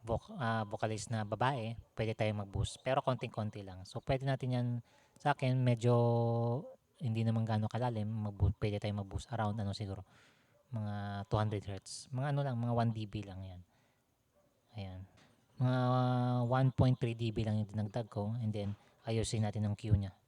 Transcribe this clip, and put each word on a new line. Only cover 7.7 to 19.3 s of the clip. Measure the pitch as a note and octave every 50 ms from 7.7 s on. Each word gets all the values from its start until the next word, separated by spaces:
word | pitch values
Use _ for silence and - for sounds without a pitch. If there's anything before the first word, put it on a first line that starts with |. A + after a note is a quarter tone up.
kalalim. | - A#2 B2 B2 A#2+ A2 G#2 G#2+
Mag-boo-, | A2 A2 G#2+ G#2 G2+ G2 - - G#2 _
pwede | - G#2+ G2+ G#2 -
tayong | G#2+ G2+ G2+ G2+
mag-boost | G2 G2+ G2+ - -
around, | B2 A2 A2 G#2 G#2 A2+ G#2
ano | G2+
siguro, | G2+ - A2 G2 G2 F#2 F#2+ _ - - - - _ _ _ _ _ _ _ _ B2
mga | A2+ G#2+ G#2 G2+ G2+ G2+ G2+ G2+ G2+ G2 -
two | - G#2+
hundred | G#2+ G#2+ G#2+ G2+ -
hertz. | - G2+ F#2 _ - - - - -
Mga | C3 B2 C3+ D3 C#3+
ano | C#3+ C#3+
lang, | C#3 B2+ A#2
mga | A#2 A#2+ A#2+
one | A#2+ A#2 A2+
D | A2 A2 G#2+
B | G#2 - G#2+ G2+
lang | G2 F#2 F#2
yan. | F#2+ F#2 F2+ F2+ F2+ _ _ _ _ _ _ _ _ _ _ _ _ _ _ _ _ _ _ _ _ _ -
Ayan. | A2 G2 F#2 F#2 F#2 G2 - _ - - _ _ _ _ _ _ - C3
Mga | B2+ B2+ B2+ B2+ B2 B2+ B2+ B2+ B2 B2+ B2 B2 B2 B2 B2 B2 A#2+
one | B2+ C3 C3 C3 -
point | - C3+ B2+ B2 -
three | - A#2 A#2
D | A2+ A#2 A#2
B | G#2+ A#2 A2+
lang | G#2+ G#2+ G#2+ G#2+
yung | F#2+
dinagdag | - G#2+ G#2 G#2+ - B2 A#2 G#2+
ko. | - G#2+ G2+ G#2 A2+ B2 A#2
And | G#2+
then, | G#2 G#2+ G2+ G2+ G2+ - - - _ _ _
ayusin | - A2+ A2+ G#2+ -